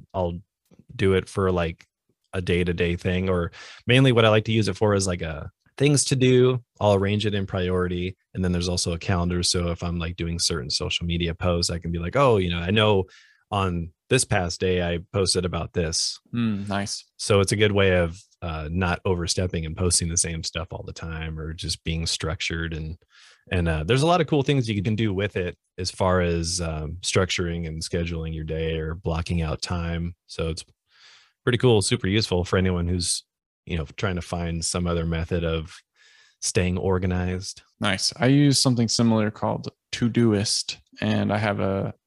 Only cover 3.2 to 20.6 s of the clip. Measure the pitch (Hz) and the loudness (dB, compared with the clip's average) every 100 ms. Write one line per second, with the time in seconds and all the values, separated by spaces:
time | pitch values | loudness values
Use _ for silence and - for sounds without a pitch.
3.2 | 95 90 85 - - - - 123 135 117 | 0 0 -2 -8 -18 -10 2 6 6 6
4.2 | 113 107 107 113 101 92 107 101 95 87 | 6 4 4 0 0 0 2 2 0 -2
5.2 | 82 73 - - _ - 139 143 - 135 | -6 -8 -12 -16 _ 0 2 4 2 2
6.2 | 127 127 127 127 - _ 104 101 98 104 | 6 6 6 2 -6 _ 4 4 4 0
7.2 | 104 101 95 98 90 92 90 90 90 - | 0 -2 -2 -2 0 0 0 -2 -4 -8
8.2 | _ - 92 87 87 90 - 82 - 95 | _ -4 0 0 0 -2 -2 -4 -2 0
9.2 | 87 90 85 92 87 85 87 87 82 87 | 0 0 0 0 -2 -4 -4 -4 -6 -6
10.2 | 85 85 - 85 65 - 87 - 85 85 | -6 -2 -2 -4 -4 -6 -4 -4 -2 -2
11.2 | 85 80 92 87 87 85 82 85 87 131 | -2 -2 0 0 0 -4 -4 -6 -2 2
12.2 | 139 110 90 85 85 107 107 101 90 - | 4 4 2 -2 0 2 4 4 0 -8
13.2 | _ _ _ 101 95 87 82 - _ 127 | _ _ _ -2 0 -2 -6 -12 _ 0
14.2 | - 104 90 - 92 90 87 85 85 101 | 2 0 -2 -2 0 0 0 -4 -4 -2
15.2 | 95 95 90 85 82 - 80 82 - - | 0 0 -2 -4 -4 -4 -2 -2 -4 -8
16.2 | _ 120 117 101 101 98 101 - - - | _ -6 -4 -4 -4 -4 -4 -8 -14 -12
17.2 | - 101 98 104 104 101 98 92 85 87 | 2 2 4 2 2 4 4 4 2 -4
18.2 | - _ 85 80 78 87 90 87 104 90 | -18 _ -8 -8 -6 -2 0 0 -2 -2
19.2 | 82 - 92 87 80 80 90 - 85 82 | -2 -2 -2 -4 -6 -2 0 0 0 -2
20.2 | 85 82 82 85 | -4 -6 -8 -8